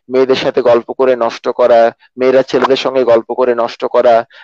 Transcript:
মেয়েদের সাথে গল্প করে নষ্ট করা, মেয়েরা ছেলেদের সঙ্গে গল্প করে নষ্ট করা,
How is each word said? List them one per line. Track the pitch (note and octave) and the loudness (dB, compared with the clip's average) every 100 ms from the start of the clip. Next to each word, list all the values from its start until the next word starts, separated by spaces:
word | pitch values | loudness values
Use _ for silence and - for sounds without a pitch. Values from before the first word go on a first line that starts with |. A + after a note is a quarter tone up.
| _ | _
মেয়েদের | C3 C3 C3 | -2 0 0
সাথে | C#3+ C3+ | -2 -2
গল্প | A#2+ A#2+ A2+ | 0 0 -2
করে | - C3 B2 | -4 -2 0
নষ্ট | A2+ - - | -2 -4 -10
করা, | B2 A#2+ A#2 A#2 - _ - | -2 2 4 2 -2 _ -4
মেয়েরা | B2+ C3 | 0 0
ছেলেদের | C3 C#3 B2 C3+ | 0 -2 0 -2
সঙ্গে | C3 C3 | -2 -2
গল্প | A#2+ A#2 A2+ | 2 0 0
করে | A#2 B2+ A#2 | -4 -2 0
নষ্ট | A#2 - B2+ | -4 -6 -4
করা, | B2 A#2+ A#2 A#2+ - | 0 2 2 0 -14